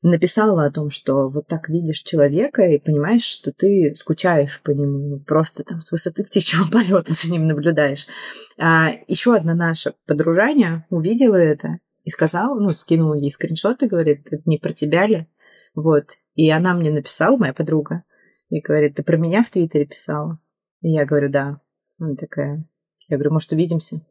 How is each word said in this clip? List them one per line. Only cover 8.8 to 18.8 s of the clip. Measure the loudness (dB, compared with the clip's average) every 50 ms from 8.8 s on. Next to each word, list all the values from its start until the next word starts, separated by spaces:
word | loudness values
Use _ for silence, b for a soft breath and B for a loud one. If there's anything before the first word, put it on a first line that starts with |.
| 4 2 0 -4 -6 -6
еще | -6 -2 2 2 2
одна | 2 2 2 0
наша | 0 0 0 -2 -2 -4 -8 -8 _ _
подружаня | -2 0 0 2 2 2 2 2 2 4 4 2 2 0 -6 -6 _
увидела | -4 -2 0 0 2 4 4 4 6
это | 6 4 4 2 0 -2 -8 -8 -8 _ _ _ _ _
и | -12
сказала, | -4 -2 -2 -2 0 -2 -2 -2 -2 0
ну, | 0 0
скинула | 0 -2 -2 0 0 2 2 2 0
ей | 0 -2 -4
скриншот | -6 -6 -6 -6 -6 -2 -2 -2 0 0 -2
и |
говорит: | 0 0 0 2 2 0 -2 _ -10
"Это | -10 -6 -2
не | -2 -2 0
про | -2 -6 -6
тебя | -4 -4 0 2 2 2
ли?" | 2 0 -2 -2 _ _ b b b b b b b b
Вот. | -4 0 2 2 2 2 _ -18 _ _ _ _
И | 2 2 4
она | 4 4 2 0 0
мне | 2 0 0
написала, | 0 -2 -4 -6 -4 0 2 2 4
моя | 2 2 -2 0
подруга, | -4 -4 0 0 -2 -2 -2 -8 -10 -10 _ _ _ _ _ _ _ _ _
и | -6 -6
говорит: | -2 0 2 2